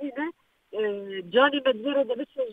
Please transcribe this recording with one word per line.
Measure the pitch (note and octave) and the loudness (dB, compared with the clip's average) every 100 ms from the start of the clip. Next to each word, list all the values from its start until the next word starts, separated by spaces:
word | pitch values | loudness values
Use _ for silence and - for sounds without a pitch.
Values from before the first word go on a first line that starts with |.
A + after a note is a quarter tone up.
nîne, | C#4+ B3+ D#4 - _ _ _ | -8 -6 -8 -8 _ _ _
e, | G#3 G#3+ G3+ G3 G3 F3 | -4 -4 -4 -8 -10 0
canê | G#3+ C#4+ C#4+ | 4 4 4
me | C4 A3 | 2 0
divê | B3 | 0
re | C#4 A#3+ | 2 0
de | A#3+ | -2
biçin | C#4+ C#4 B3 | -6 -6 -6